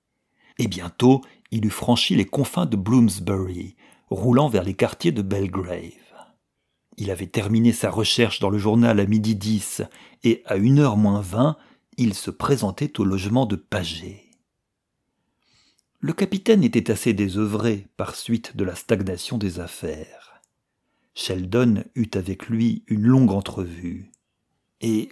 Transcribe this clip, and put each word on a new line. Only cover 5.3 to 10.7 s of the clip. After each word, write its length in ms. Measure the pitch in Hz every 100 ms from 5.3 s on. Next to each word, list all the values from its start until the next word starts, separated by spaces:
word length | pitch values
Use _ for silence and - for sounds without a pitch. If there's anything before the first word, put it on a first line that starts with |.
| 101 98 95 87 85 82 - _ - - _ _ _ _ _ _ -
Il 140 | 98
avait 160 | 90 90
terminé 440 | 113 98 113 117
sa 200 | 110 104
recherche 480 | 90 104 - 110 -
dans 100 | 98
le 80 | 101
journal 420 | 104 117 120 104
à 60 | 101
midi 300 | 110 107 104
dix, 460 | 104 107 - - 98 - - _
et 180 | 113 117 -
à 100 | 98
une 240 | 113